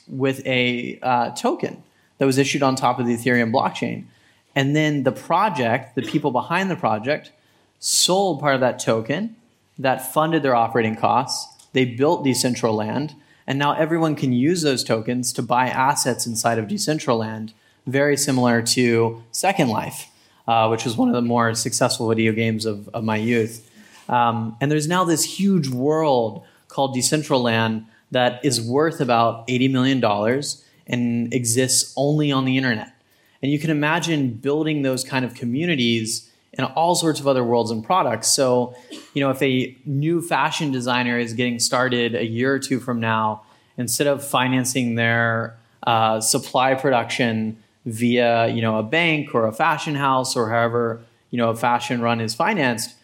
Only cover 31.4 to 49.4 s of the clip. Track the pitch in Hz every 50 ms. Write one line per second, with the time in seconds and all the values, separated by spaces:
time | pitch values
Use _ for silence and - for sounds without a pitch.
31.4 | 120 113 113 127 131 127 - - - - - 135 139 147 151 151 151 147 139 135
32.4 | 131 131 127 131 131 127 113 107 107 - _ _ _ _ _ _ _ _ _ _
33.4 | - 139 147 147 151 156 156 147 147 151 160 175 156 165 160 147 135 123 113 110
34.4 | - 135 143 156 156 156 156 147 135 135 131 123 - - 139 131 127 117 117 -
35.4 | 127 117 120 143 170 175 165 131 120 117 117 117 110 110 - - - - _ _
36.4 | _ _ - - 131 - - 156 165 175 175 151 165 160 147 - 135 139 135 131
37.4 | 123 117 120 117 113 107 117 110 110 - 180 185 165 127 113 110 - - - -
38.4 | 135 127 123 123 120 123 - - - - - - - - _ 143 139 135 131 131
39.4 | 147 135 127 127 123 - - - _ 151 135 139 147 160 170 170 165 170 165 135
40.4 | 143 156 156 - 165 143 131 127 120 127 123 123 123 123 120 120 120 113 113 117
41.4 | 123 123 120 113 - - 135 123 127 127 123 120 120 117 113 - 117 113 113 117
42.4 | 127 135 139 131 135 - 135 117 - 131 120 117 113 113 110 110 110 107 107 -
43.4 | - _ - _ _ _ _ - 123 110 - - 151 143 143 123 - - - 127
44.4 | 127 131 131 131 123 120 - 135 123 120 117 117 117 117 117 117 117 117 113 113
45.4 | 113 117 - - _ _ _ _ - 120 117 113 113 110 110 110 110 - - 107
46.4 | - - - 135 127 135 131 131 - 143 127 117 113 117 - - 127 117 110 110
47.4 | 110 110 107 - _ _ _ _ _ 123 110 110 120 120 120 123 120 117 117 117
48.4 | 117 113 113 117 113 113 110 110 107 107 156 165 170 165 156 151 139 - - 120